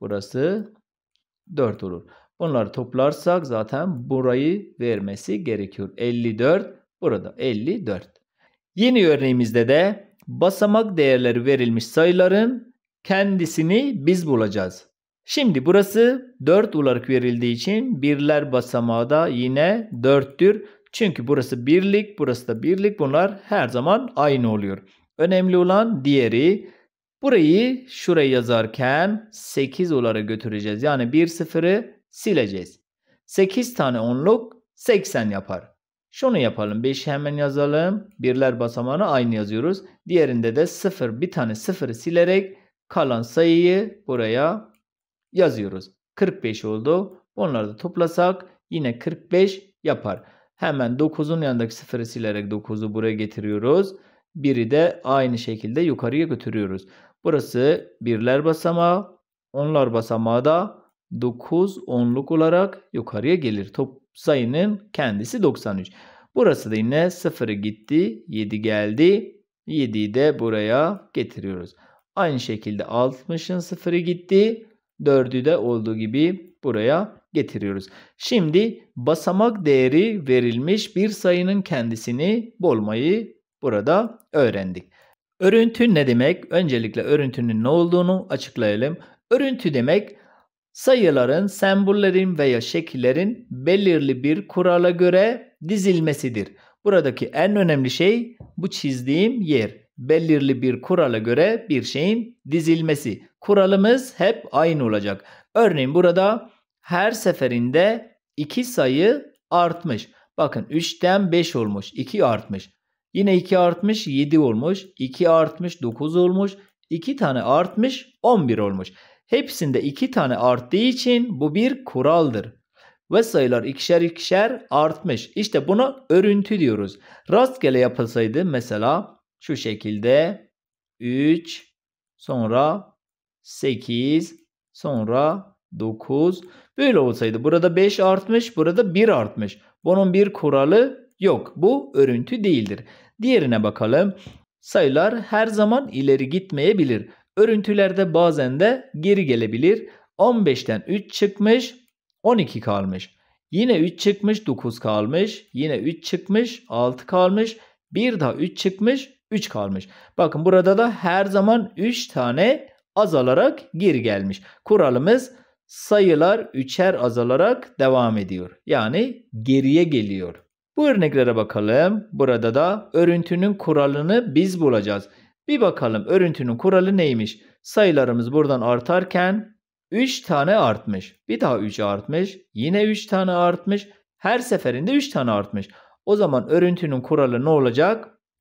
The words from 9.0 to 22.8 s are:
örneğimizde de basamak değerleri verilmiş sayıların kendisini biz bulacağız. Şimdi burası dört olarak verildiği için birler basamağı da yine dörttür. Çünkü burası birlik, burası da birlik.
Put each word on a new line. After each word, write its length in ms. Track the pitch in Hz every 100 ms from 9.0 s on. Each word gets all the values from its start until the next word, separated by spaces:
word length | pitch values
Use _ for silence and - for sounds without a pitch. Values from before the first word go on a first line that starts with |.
| 175
örneğimizde 600 | 143 131 123 117 117 117
de 460 | 143 190 208 - _ -
basamak 720 | 123 240 - 208 214 226 170
değerleri 480 | 139 127 123 120
verilmiş 420 | 123 135 120 113 -
sayıların 880 | - 170 180 185 196 226 254 - _ _ _
kendisini 1000 | - 196 202 190 165 - 160 208 277 214 139
biz 200 | 180 165
bulacağız. 680 | 123 110 101 92 - _ _ _ _
Şimdi 420 | - - 262 143 135
burası 680 | 196 196 214 233 262 262 _ 131
dört 300 | 185 220 160
olarak 320 | 139 120 123
verildiği 460 | 127 123 120 120
için 480 | 120 185 214 262 175
birler 500 | 143 143 147 151 143
basamağı 580 | 127 120 123 117 117 120
da 180 | 151 165
yine 600 | 120 127 131 165 220 220 123
dörttür. 640 | 127 139 - - 185 214 - _ _
Çünkü 340 | - 214 139 117
burası 400 | 143 120 127 123
birlik, 520 | 170 196 202 208 -
burası 300 | 139 120 -
da 140 | 113
birlik. 360 | 139 190